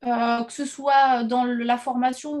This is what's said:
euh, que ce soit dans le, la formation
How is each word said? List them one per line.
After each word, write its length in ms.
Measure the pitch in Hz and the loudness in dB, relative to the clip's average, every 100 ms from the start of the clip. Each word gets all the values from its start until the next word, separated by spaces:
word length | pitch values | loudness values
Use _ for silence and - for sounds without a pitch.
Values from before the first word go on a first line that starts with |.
| 247 | -4
euh, 380 | 233 233 233 233 | -2 0 -2 -4
que 60 | |
ce 140 | - 277 | -8 -10
soit 580 | - 277 277 269 247 233 | -6 2 4 6 4 0
dans 180 | 247 | 0
le, 200 | 247 240 | 0 -2
la 140 | 240 240 | -2 -2
formation 540 | 262 247 254 254 302 294 | -2 -2 0 -2 -8 -6